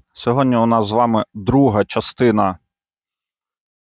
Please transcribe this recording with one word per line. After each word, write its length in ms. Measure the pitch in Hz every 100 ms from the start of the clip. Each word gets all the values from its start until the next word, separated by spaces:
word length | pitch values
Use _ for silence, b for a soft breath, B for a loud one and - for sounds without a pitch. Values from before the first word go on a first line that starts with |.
| _
Сьогодні 440 | - 120 127 131 120
у 80 |
нас 200 | 117 117
з 60 | 104
вами 340 | 110 120 110 -
друга 520 | 107 92 135 135 104
частина 720 | 98 113 - - 123 107 98 87 _ _ _ _ _ _ _ _ _ _ _ _